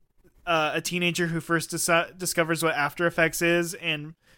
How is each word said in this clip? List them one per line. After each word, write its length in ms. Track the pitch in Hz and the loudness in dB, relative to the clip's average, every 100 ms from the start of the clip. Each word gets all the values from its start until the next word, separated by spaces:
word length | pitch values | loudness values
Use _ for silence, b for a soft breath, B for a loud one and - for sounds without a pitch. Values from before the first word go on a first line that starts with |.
| _ _ _ _ 175 | _ _ _ _ -2
uh, 260 | 160 151 | 0 0
a 60 | 160 | -2
teenager 460 | - 175 175 165 170 | -4 -2 -2 0 -2
who 120 | 165 | -4
first 300 | 160 165 156 | -2 -2 -2
deci-, 460 | 165 - 165 - 185 | -4 2 2 0 -4
discovers 440 | 175 - 160 165 | -4 0 0 0
what 120 | 160 | 0
After 320 | 143 143 - 170 | 2 0 2 0
Effects 340 | 170 160 - | 4 2 2
is 320 | 170 170 170 | 2 4 0
and 400 | 190 165 151 151 - b | -4 -6 -6 -8 -16 b